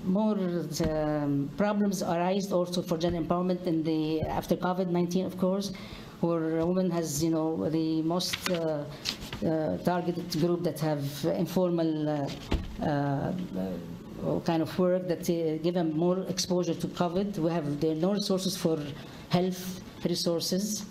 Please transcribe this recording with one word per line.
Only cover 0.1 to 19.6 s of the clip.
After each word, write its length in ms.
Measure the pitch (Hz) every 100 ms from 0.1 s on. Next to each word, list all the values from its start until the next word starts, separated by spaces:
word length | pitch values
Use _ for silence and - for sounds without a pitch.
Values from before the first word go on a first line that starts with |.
| 190 220 208 185 175 151 156 160
um, 600 | 156 151 151 143 143 139 -
problems 460 | 208 208 202 180
arise 500 | - 170 175 196 185
also 300 | 180 175 180
for 160 | - 165
gender 220 | 175 170
empowerment 460 | 156 175 185 180 180
in 160 | 160
the, 380 | 156 156 156 160
after 320 | 151 156 -
covid 340 | 170 180 185 185
nineteen, 360 | 175 175 185
of 120 | 180 -
course, 360 | 185 196 196 - - - - -
where 400 | 170 170 160 160
a 40 |
woman 260 | 165 185 185
has, 340 | 170 160 143
you 60 | 165
know, 380 | 160 160 165 185
the 320 | 160 160 160
most, 480 | 160 175 170 - -
uh, 340 | 170 160 151 143 147 - - - -
uh, 320 | - 160 156 180
targeted 520 | 175 175 170 175 - 165
group 220 | 175 170
that 160 | 170 143
have 240 | 156 147 139 - 165 190
informal, 720 | 165 190 180 170 160 156 151
uh, 760 | 151 139 143 - - - - 170
uh, 460 | 143 143 139 - 185 180 - - - 170 170 - - 156 170 170
kind 160 | 165
of 160 | 156 -
work 280 | 180 185 180
that, 200 | 165 175
uh, 300 | 170 160 156
give 160 | 165
them 200 | 180 165
more 260 | 156 175 185 180
exposure 440 | - - 180 170
to 140 | 156 170
covid. 500 | - 175 175 208 180
We 140 | 160
have, 300 | 170 143 143
there 120 | 160
are 40 | 156
no 180 | 180
resources 420 | 202 202 185 185 -
for 220 | 165 156 143 143 - - -
health 540 | 180 185 180